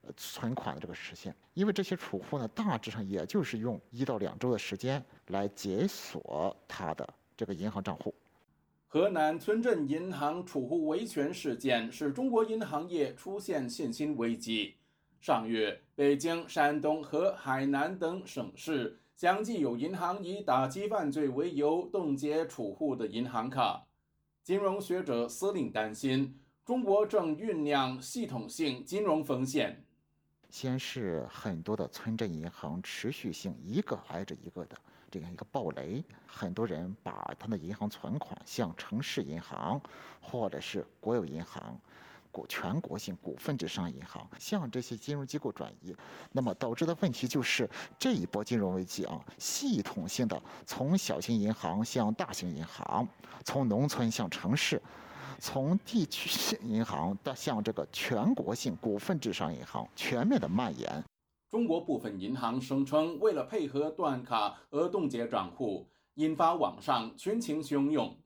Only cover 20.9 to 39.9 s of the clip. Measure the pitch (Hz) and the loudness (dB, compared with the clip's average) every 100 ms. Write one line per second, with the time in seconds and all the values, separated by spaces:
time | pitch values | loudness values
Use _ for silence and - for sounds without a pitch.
20.9 | 208 151 143 143 127 175 143 147 170 180 | 2 2 2 2 2 0 2 4 4 2
21.9 | 196 160 135 147 156 160 - 107 - 151 | 0 0 0 2 2 0 -4 -6 0 0
22.9 | 123 107 110 123 120 123 135 110 - - | 0 -2 -2 -2 -2 -2 2 2 2 -10
23.9 | _ _ _ _ _ - 190 196 196 - | _ _ _ _ _ 0 2 2 0 0
24.9 | 180 147 117 120 - 196 190 127 110 107 | -2 2 2 0 0 -2 0 0 0 -2
25.9 | 107 135 131 131 - _ _ - 254 202 | 0 2 2 2 -4 _ _ -2 0 4
26.9 | 196 208 208 165 151 220 165 147 143 131 | 6 6 4 4 0 0 0 4 4 2
27.9 | 131 - 240 233 127 110 - 151 127 - | -2 -6 -4 -4 -4 -6 -2 0 -2 -4
28.9 | 196 208 156 135 127 131 143 107 - - | 0 4 2 2 0 2 2 0 -2 -18
29.9 | _ _ _ _ _ _ - 131 131 - | _ _ _ _ _ _ -6 -2 -2 -4
30.9 | 131 101 80 60 - 110 82 85 107 78 | -4 -2 -2 -4 -6 -4 -4 -2 -2 -2
31.9 | - 120 113 110 80 82 - 78 85 - | -4 -4 -2 -2 -2 -6 -8 -6 -6 -6
32.9 | - 113 - 98 - 95 58 85 139 - | -6 -6 -4 -6 -4 -6 -8 -4 -2 -2
33.9 | 120 - 82 196 - 85 90 - - - | -4 -4 -8 -6 -10 -10 -10 -12 -14 -20
34.9 | - - 92 82 87 - 139 92 - 73 | -20 -12 -10 -10 -10 -6 -2 -2 -4 -6
35.9 | 120 - - - - 95 92 110 82 90 | -6 -8 -16 -18 -6 -4 -2 -2 -2 -4
36.9 | 104 - 50 50 - - 98 85 104 107 | -6 -8 -8 -8 -8 -4 -4 -4 -4 -4
37.9 | - - 139 - - - - 98 - - | -4 -4 -4 -4 -10 -8 -2 -2 -4 -6
38.9 | 107 147 - 71 80 - - 85 139 - | -4 -2 -4 -4 -6 -8 -6 -2 -2 -4